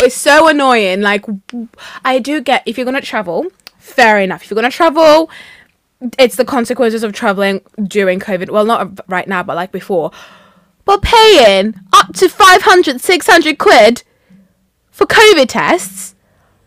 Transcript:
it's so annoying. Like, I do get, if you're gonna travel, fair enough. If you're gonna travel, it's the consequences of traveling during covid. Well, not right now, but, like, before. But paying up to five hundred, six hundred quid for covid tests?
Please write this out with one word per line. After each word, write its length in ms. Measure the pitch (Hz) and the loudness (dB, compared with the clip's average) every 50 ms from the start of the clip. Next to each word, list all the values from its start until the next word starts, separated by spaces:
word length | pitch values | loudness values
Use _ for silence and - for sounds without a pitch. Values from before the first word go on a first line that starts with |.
it's 140 | 240 247 247 | -2 -2 -2
so 320 | - - 302 285 302 311 320 | -2 0 2 2 4 4 4
annoying. 540 | 311 294 277 269 254 233 214 190 185 190 | 2 2 0 0 0 0 0 -2 -2 -2
Like, 240 | 202 208 202 208 202 - 220 190 196 - - 240 233 226 - _ - - - - - | -2 -2 -2 -2 -4 -8 -12 -12 -14 -14 -14 -14 -14 -14 -16 _ -20 -20 -20 -10 -6
I 160 | 262 262 262 | -4 -2 -2
do 220 | 240 262 285 311 | -2 -4 -6 -6
get, 220 | 254 247 269 226 - | -4 -2 -2 -2 -4
if 120 | - 226 208 | -6 -8 -8
you're 80 | 254 | -6
gonna 160 | 247 262 277 | -6 -6 -6
travel, 460 | 277 - - 240 214 180 170 175 262 359 - _ _ - - _ | -8 -8 -8 -8 -8 -6 -6 -6 -6 -8 -10 _ _ -20 -20 _
fair 420 | _ - - - 254 226 214 208 | _ -8 -2 0 2 2 2 2
enough. 240 | 196 190 185 - - | 0 -2 -4 -8 -10
If 60 | - | -8
you're 60 | - | -6
gonna 160 | 202 226 247 | -4 -4 -4
travel, 580 | 262 - 349 330 311 302 330 311 302 311 320 320 - - - - - - _ _ _ _ _ _ _ _ - 247 233 - | -2 0 0 0 2 2 4 4 4 4 2 0 -6 -14 -20 -20 -20 -20 _ _ _ _ _ _ _ _ -14 -12 -2 0
it's 180 | 262 247 - | 0 0 0
the 100 | - 254 | -2 -4
consequences 580 | 233 - 277 233 226 254 240 269 233 220 226 220 | -4 -2 -4 -4 -4 -4 -2 -2 -2 -2 -4 -6
of 100 | 226 202 | -8 -8
traveling 480 | - - 233 196 185 202 196 196 196 - _ _ - 214 | -6 -4 -4 -2 -2 -2 -4 -4 -6 -8 _ _ -10 -10
during 360 | 190 - 214 202 190 180 180 | -6 -4 -2 -2 0 -2 -4
covid. 300 | 196 - 208 180 180 185 | -4 -6 -6 -6 -6 -4
Well, 160 | 139 208 208 | -2 -2 -2
not 340 | 214 233 233 - - - 190 - - | 0 -2 -2 -4 -6 -12 -16 -14 -10
right 200 | 190 180 175 - | -8 -8 -6 -6
now, 160 | 196 185 175 | -6 -6 -6
but, 120 | - 135 | -6 -8
like, 160 | 160 175 190 | -8 -8 -10
before. 400 | - 190 185 - 202 180 151 160 - - - - _ _ _ _ _ _ _ _ _ _ _ | -10 -14 -10 -6 -6 -4 -4 -6 -8 -14 -20 -20 _ _ _ _ _ _ _ _ _ _ _
But 180 | - 392 403 | -2 -2 0
paying 760 | - - - 453 440 440 427 339 254 220 196 196 190 214 220 - - - - | 0 0 2 4 4 6 6 6 6 4 4 2 0 -2 -6 -10 -8 -2 0
up 200 | 370 - - 320 | 0 0 0 0
to 140 | - - 359 | -2 0 0
five 320 | - - - 381 370 392 | 2 2 4 4 6 4
hundred, 400 | - - 403 359 359 - 269 247 | 4 4 4 4 2 2 -2 -4
six 240 | - - 381 349 - - | -4 -2 -2 -2 0 2
hundred 300 | 403 339 330 311 311 311 | 2 2 2 0 -2 -2
quid 460 | - - 392 285 220 214 233 240 - _ _ _ _ _ _ _ _ _ _ _ _ _ _ _ _ _ | 0 4 4 6 6 4 4 0 -4 _ _ _ _ _ _ _ _ _ _ _ _ _ _ _ _ _
for 140 | _ - - | _ -4 -2
covid 420 | 294 - - 453 427 427 330 269 240 | 0 2 4 4 6 6 4 2 0
tests? 640 | - 233 156 143 262 349 - - - - - - - _ _ _ _ _ _ _ _ _ _ | -2 -2 -2 -2 -2 -2 -4 -8 -14 -16 -18 -18 -20 _ _ _ _ _ _ _ _ _ _